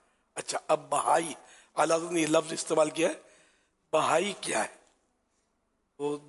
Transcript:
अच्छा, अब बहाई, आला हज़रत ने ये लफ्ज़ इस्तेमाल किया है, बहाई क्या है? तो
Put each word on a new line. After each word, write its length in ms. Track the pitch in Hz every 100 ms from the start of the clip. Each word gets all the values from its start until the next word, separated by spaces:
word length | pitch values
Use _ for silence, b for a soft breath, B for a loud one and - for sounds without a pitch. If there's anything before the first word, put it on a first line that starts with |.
| _ _ _ -
अच्छा, 200 | - 165
अब 280 | - 156 143
बहाई, 440 | 147 - 156 170 - B B B -
आला 200 | 156 165
हज़रत 160 | 170
ने 100 | 170
ये 60 | 151
लफ्ज़ 260 | 160 156
इस्तेमाल 360 | - - 156 151
किया 200 | 147 170
है, 120 | 311 b b b b b _ _
बहाई 420 | 156 131 156 202 -
क्या 180 | - -
है? 100 | - - _ _ _ _ _ _ _ _ _ _ _ -
तो 160 | 147 147